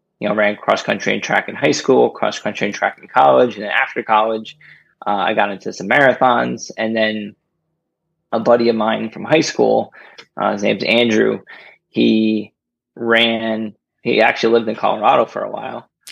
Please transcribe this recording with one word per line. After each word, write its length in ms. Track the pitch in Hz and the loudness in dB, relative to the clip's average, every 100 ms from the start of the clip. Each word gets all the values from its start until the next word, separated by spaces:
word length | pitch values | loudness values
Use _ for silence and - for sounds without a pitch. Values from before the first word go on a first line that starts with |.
| _ _ | _ _
you 80 | 104 | -4
know, 80 | 107 | 0
ran 180 | 104 104 | 0 0
cross 280 | - 101 | -2 -2
country 280 | - 107 - | -2 -4 -2
and 100 | 104 | -4
track 260 | - - - | -2 -2 -2
in 80 | 110 | -2
high 160 | 143 | -2
school, 380 | 139 - 127 120 | 0 2 4 2
cross 280 | - 104 - | 0 -4 -4
country 300 | 107 104 104 | -8 -6 -6
and 60 | |
track 240 | - 101 - | -4 -4 -4
in 60 | - | -4
college, 480 | 127 139 131 123 104 | 2 4 4 2 -2
and 80 | |
then 80 | 104 | -4
after 300 | 117 131 123 | -2 -2 -4
college, 520 | 113 110 110 113 107 - - - _ _ | 0 0 0 -4 -8 -18 -20 -20 _ _
uh, 60 | 104 | -4
I 240 | 101 92 | -2 0
got 160 | 110 101 | 0 -2
into 220 | 95 - | -4 -10
some 160 | - 98 | -10 0
marathons, 840 | 135 135 120 131 120 123 120 - - | 4 4 4 2 2 -2 -6 -10 -6
and 160 | 110 | -4
then 400 | 113 110 107 104 101 _ _ _ _ _ _ _ _ _ | 0 -2 -2 -8 -14 _ _ _ _ _ _ _ _ _
a 80 | 117 | -2
buddy 300 | 117 120 117 | 2 4 4
of 80 | 113 | 0
mine 340 | 107 110 110 | 0 -2 -6
from 140 | - | -10
high 160 | 104 160 | 0 0
school, 520 | 160 - 117 113 110 - - - - - | 0 0 2 2 -2 -10 -20 -20 -16 -4
uh, 160 | 101 | -4
his 100 | 101 | -2
name's 220 | 104 101 | -2 -2
Andrew, 560 | 85 113 120 110 110 110 - - - - _ | 0 2 2 2 2 0 -8 -20 -20 -20 _
he 640 | 117 117 110 110 107 104 _ _ _ _ | 0 2 2 2 0 -4 _ _ _ _
ran, 800 | - 117 113 117 113 113 110 110 104 _ _ | -8 0 2 2 0 -4 -4 -6 -12 _ _
he 180 | 120 107 | -2 2
actually 320 | 117 - 113 | 2 2 2
lived 160 | 117 113 | 2 0
in 80 | - | -2
Colorado 480 | 107 104 110 135 | -2 0 2 2
for 180 | 113 104 | 0 -4
a 80 | 104 | -8
while. 380 | 107 110 117 - _ - | -8 -10 -12 -16 _ -14